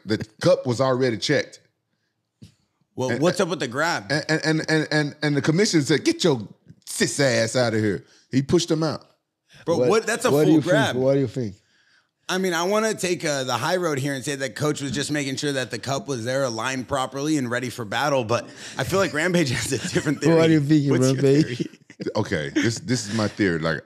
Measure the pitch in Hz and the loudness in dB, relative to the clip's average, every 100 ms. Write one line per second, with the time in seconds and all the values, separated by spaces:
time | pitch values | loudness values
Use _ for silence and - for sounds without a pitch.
0 | 95 107 - - 165 185 127 120 131 127 | -4 -4 -4 -2 2 2 2 0 0 2
1 | 131 107 - 139 - - _ _ _ _ | 0 -2 0 0 -2 -10 _ _ _ _
2 | _ _ _ _ - _ _ _ _ - | _ _ _ _ -20 _ _ _ _ -6
3 | 127 120 165 180 185 151 143 123 165 147 | -4 2 2 2 -2 -2 -6 -2 -2 -2
4 | 101 147 - 156 156 156 - 156 151 151 | -2 -4 0 -2 0 0 0 0 0 0
5 | 147 - 151 143 - 160 220 165 135 147 | -2 -2 -2 0 0 2 2 2 2 2
6 | 294 - 175 127 98 - _ - - - | 2 0 0 0 -4 -16 _ -20 -12 -4
7 | 185 - 139 117 113 127 120 110 107 90 | -2 2 2 2 2 2 2 2 0 -2
8 | - _ - 131 135 175 165 156 160 92 | -6 _ -4 -2 2 0 2 0 0 -4
9 | - _ _ _ _ - - 170 254 220 | -10 _ _ _ _ -12 -2 2 4 2
10 | 214 226 247 147 151 156 151 202 202 127 | 0 -2 2 4 6 4 4 2 2 0
11 | 131 139 131 135 110 92 _ _ _ _ | 0 2 0 -4 -8 -8 _ _ _ _
12 | _ _ - 180 185 165 180 214 220 - | _ _ -6 -2 -2 0 0 0 0 -2
13 | 180 170 156 139 127 120 151 185 170 143 | -4 -2 -2 -4 -2 -2 0 -2 -2 -2
14 | 143 139 120 139 135 104 151 147 139 143 | -4 -4 -6 -6 -6 -4 -2 -2 -4 -4
15 | 139 147 135 127 147 135 123 117 123 139 | -4 -4 -4 -4 -4 -4 -4 -8 -4 -6
16 | - 131 113 135 131 113 123 131 113 139 | -4 -6 -4 -2 -2 -2 -4 -4 -4 -4
17 | 127 139 147 156 120 123 127 120 107 117 | -4 -4 -2 -2 -2 -4 -4 -8 -6 -2
18 | 147 139 110 120 - - - - - 185 | 0 0 0 -2 -2 -16 -14 -6 -2 0
19 | 180 143 175 175 143 117 117 143 180 - | 0 0 0 2 2 0 -2 -4 -2 -4
20 | 156 139 143 165 160 156 143 156 139 127 | -2 0 4 6 6 4 6 4 4 4
21 | 131 127 135 139 160 123 165 - _ - | 4 4 4 4 2 -2 -6 -8 _ -10
22 | - 107 104 90 71 320 117 110 87 123 | -6 -4 -2 -2 -2 0 -2 -2 -4 -4
23 | 104 110 104 - 98 82 80 76 | -2 -2 -2 0 0 2 -2 -4